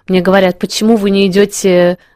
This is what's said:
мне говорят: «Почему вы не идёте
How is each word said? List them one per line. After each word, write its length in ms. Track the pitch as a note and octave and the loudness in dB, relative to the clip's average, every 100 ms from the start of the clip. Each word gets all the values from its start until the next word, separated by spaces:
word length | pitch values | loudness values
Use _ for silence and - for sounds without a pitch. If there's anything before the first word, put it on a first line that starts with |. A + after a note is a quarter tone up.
| - | -4
мне 120 | F#3 | -2
говорят: 380 | F3+ F#3+ F#3 - | 0 2 0 -2
«Почему 380 | F#3+ - G#3+ A3+ | -6 -2 0 0
вы 140 | G3+ | 0
не 160 | G3 G3 | 0 0
идёте 720 | F#3+ G3+ - G3 F3+ F3 F3+ _ | 0 -2 -2 0 2 2 -2 _